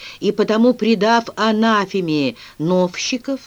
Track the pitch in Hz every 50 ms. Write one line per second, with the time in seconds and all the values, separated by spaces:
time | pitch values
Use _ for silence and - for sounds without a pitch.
0 | - - - - - 202 208 220 208 - 208 220 233 247 240 - 214 220 226 185
1 | 196 220 233 233 226 - - - 214 226 214 214 226 226 220 208 196 190 - 196
2 | 185 160 156 147 139 127 117 - - - - - 151 170 185 185 180 180 180 -
3 | - - 262 233 - - 269 262 -